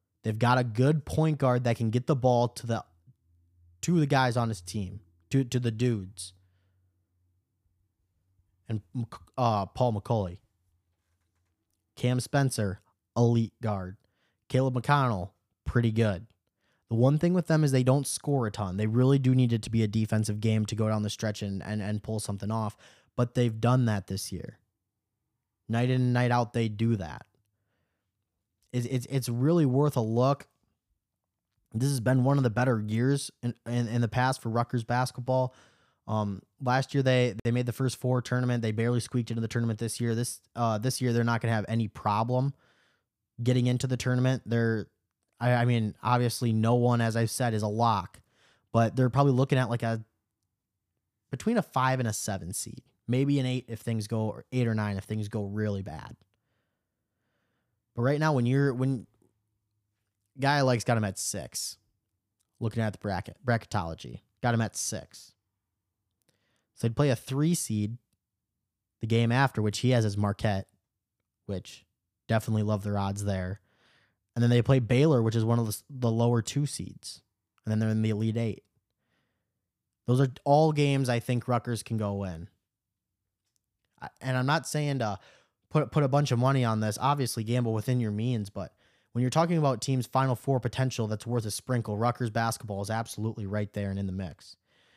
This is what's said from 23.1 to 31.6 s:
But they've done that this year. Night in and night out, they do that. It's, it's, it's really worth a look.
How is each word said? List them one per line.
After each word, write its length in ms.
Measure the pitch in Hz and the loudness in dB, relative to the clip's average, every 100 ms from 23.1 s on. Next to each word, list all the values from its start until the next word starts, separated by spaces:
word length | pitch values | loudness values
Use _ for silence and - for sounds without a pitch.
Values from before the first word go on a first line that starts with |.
| - | -2
But 180 | 120 | -2
they've 260 | - 120 110 | 2 0 2
done 260 | 117 127 120 | 2 4 4
that 220 | 104 - | 0 -4
this 240 | 95 - | -8 -8
year. 260 | 90 - - _ _ _ _ _ _ _ _ _ _ - | -10 -12 -18 _ _ _ _ _ _ _ _ _ _ -4
Night 220 | 113 123 | 0 2
in 100 | 127 | 2
and 120 | 123 | 2
night 180 | 123 123 | 2 2
out, 220 | 120 113 | 2 0
they 160 | 120 113 | 0 -2
do 280 | 104 113 113 | 0 0 0
that. 300 | 82 - - _ _ _ _ _ _ _ _ _ _ _ _ _ _ | -4 -12 -18 _ _ _ _ _ _ _ _ _ _ _ _ _ _
It's, 140 | 123 120 | -4 -2
it's, 200 | 131 117 | -4 -2
it's 220 | 135 123 | -4 -2
really 380 | 120 135 170 143 | 0 2 4 4
worth 300 | 127 147 139 | 4 2 0
a 40 | |
look. 460 | 110 113 131 143 - _ _ _ _ _ _ _ _ _ _ _ | 0 2 2 0 -6 _ _ _ _ _ _ _ _ _ _ _